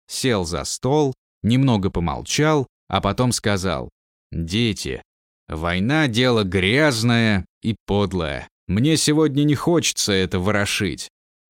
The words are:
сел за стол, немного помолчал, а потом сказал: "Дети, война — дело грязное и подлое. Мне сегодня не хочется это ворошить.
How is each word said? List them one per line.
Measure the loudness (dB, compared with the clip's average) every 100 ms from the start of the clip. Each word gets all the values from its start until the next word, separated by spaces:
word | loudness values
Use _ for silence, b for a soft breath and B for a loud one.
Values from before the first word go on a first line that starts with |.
| _
сел | -4 0 0
за | -2 -4 -6
стол, | -4 0 2 0 -2 _ _
немного | 0 2 4 2 0
помолчал, | -2 -4 -4 -4 0 2 2 -2 _ -4
а | -2
потом | 0 0 0
сказал: | 0 -2 -2 -2 -4 -6 -14 _ _ _
"Дети, | -8 -4 0 0 -2 -6 -8 -12 _ _ _ -12
война — | -6 -2 0 0 2 2
дело | 2 2 2
грязное | 2 2 2 2 2 2 2 2 2 0 -2 _
и | -6 -6 -2
подлое. | -2 0 -2 -4 -6 -10 _ -4
Мне | 0 2 2
сегодня | 2 2 2 2
не | 2 2
хочется | 2 0 0 -2 0
это | 0 0 0
ворошить. | 0 0 -2 -2 -4 -4 -12 _ _ _ _